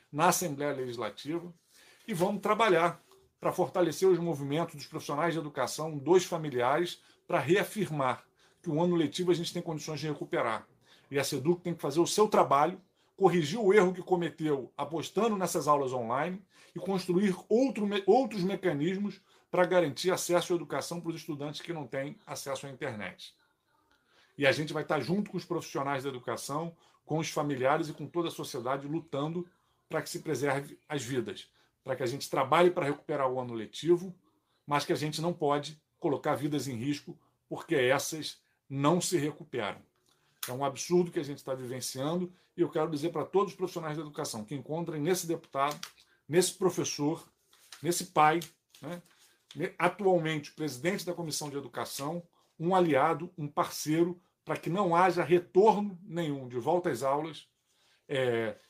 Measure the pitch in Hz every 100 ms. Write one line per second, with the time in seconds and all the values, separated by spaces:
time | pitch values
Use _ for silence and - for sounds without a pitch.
0 | _ 147 175 175 175 139 143 131 127 120
1 | 107 - 139 170 175 - _ _ - _
2 | - 180 185 208 202 214 226 165 170 151
3 | _ - _ _ 165 - 151 185 170 147
4 | 190 170 170 143 139 151 170 143 - -
5 | - 143 170 160 151 143 120 - 160 147
6 | 135 185 180 165 151 123 123 151 175 -
7 | _ _ - 170 135 196 180 214 160 151
8 | 131 120 - _ _ _ 175 147 180 170
9 | 147 - 180 160 170 180 170 156 - 151
10 | 151 143 151 160 123 107 - _ _ -
11 | _ 139 135 143 139 175 175 165 151 147
12 | 165 - 214 208 147 139 160 190 _ _
13 | _ - 190 175 143 220 202 208 185 180
14 | - 180 165 - 156 139 117 - 143 160
15 | 131 190 226 202 175 165 143 143 135 127
16 | 113 131 170 190 - _ - - - 190
17 | 185 180 202 180 - 220 269 214 202 202
18 | 190 240 240 214 180 190 185 143 160 190
19 | 202 - _ _ _ 175 180 185 160 120
20 | 180 175 - 175 170 175 151 147 - 170
21 | 165 160 - 147 147 147 - 165 131 135
22 | 139 - - 135 139 135 139 127 143 107
23 | 92 90 - _ _ _ _ _ _ _
24 | _ _ _ - 139 135 156 151 147 156
25 | 120 196 202 185 - 160 - 156 135 139
26 | 135 123 123 113 - 143 170 170 _ _
27 | - 156 156 - 147 131 131 156 156 -
28 | 143 175 165 151 147 135 117 139 143 156
29 | 156 139 151 175 175 _ _ _ _ 160
30 | 147 170 160 131 143 139 143 - - 147
31 | 113 135 104 92 - _ _ _ 131 131
32 | 123 139 - 147 127 160 180 180 139 147
33 | - 147 135 127 123 117 104 - 151 175
34 | 190 - _ _ _ _ - 143 139 160
35 | 151 151 165 170 147 143 143 - _ _
36 | 165 135 156 127 147 147 127 117 135 143
37 | - - _ _ _ 156 - 151 123 139
38 | - 156 143 - _ _ - 139 143 175
39 | - 170 147 - 170 123 101 - _ _
40 | _ _ _ _ - 127 139 131 - 175
41 | 175 175 143 139 - 131 123 127 117 131
42 | 143 175 180 - _ - 160 160 160 147
43 | 160 156 135 190 196 - 185 170 160 151
44 | 151 147 143 113 107 143 123 160 165 156
45 | 151 180 165 160 - 139 139 151 - -
46 | _ _ - 160 180 - 185 175 147 -
47 | 147 165 - _ _ _ _ - 147 175
48 | 175 156 151 165 160 _ _ - 143 175
49 | - _ _ _ _ 139 185 - 175 175
50 | 190 180 160 156 147 - 151 123 160 202
51 | 180 - 165 139 151 139 117 123 117 -
52 | 139 175 - _ _ - 165 185 175 131
53 | 156 156 180 - 147 175 - - 147 156
54 | 170 175 _ _ - 151 - 185 190 165
55 | 185 175 147 175 175 180 220 196 208 175
56 | - 165 160 139 123 120 117 175 175 120
57 | 135 143 160 147 - _ _ _ _ _
58 | - 135 127 117 113 104